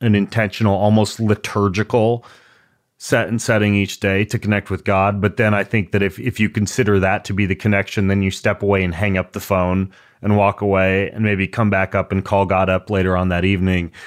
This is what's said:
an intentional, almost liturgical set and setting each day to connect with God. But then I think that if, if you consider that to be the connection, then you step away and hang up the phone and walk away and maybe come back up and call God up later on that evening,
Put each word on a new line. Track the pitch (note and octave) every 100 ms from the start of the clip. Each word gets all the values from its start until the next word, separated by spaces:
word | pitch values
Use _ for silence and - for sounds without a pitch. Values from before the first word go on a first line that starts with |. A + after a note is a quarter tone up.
an | A#2 G#2
intentional, | G2 A#2 G#2 - G#2+ G2
almost | G#2 G#2+ G#2 -
liturgical | A2 G#2 - G#2+ G2+ F#2 G#2 B2 A2 A#2 - - _ _ _ _ _ _
set | - B2+ F#2
and | A2+
setting | - A2 G#2
each | G2+ F#2+ -
day | G2+ G2
to | G#2+ A2+
connect | G#2 G2+ -
with | F#2+
God. | - F#2+ G2 G2+
But | F#2+ -
then | A2 G#2
I |
think | F#2+ A2+ F2+
that | G2+
if, | G2 -
if | C3 -
you | G#2+
consider | - G2+ - A2 G2+
that | F#2+ G2+ -
to |
be | G2+ G2
the | F#2+
connection, | G#2+ G2+ G2 - G2
then | G2
you | F#2+
step | - G#2+ G2
away | G2+ G2
and | F#2
hang | D#2+ G#2 F#2
up | F2+
the | G#2
phone | - F#2+ F2+ F#2 F#2+ - _ _
and | G#2+ G#2
walk | G2+ G2+
away | G#2 F#2+ F#2+ F#2+ G2
and | -
maybe | G#2+ G2 F#2+
come | - G#2+
back | G2 F#2+ G2+
up | F2+
and | F#2+
call | - G2+ F#2+
God | F#2+ F#2
up | F#2 -
later | G2+ F#2+ F#2
on | F#2
that | F2
evening, | F#2 G2 F#2+ F#2 E2+ -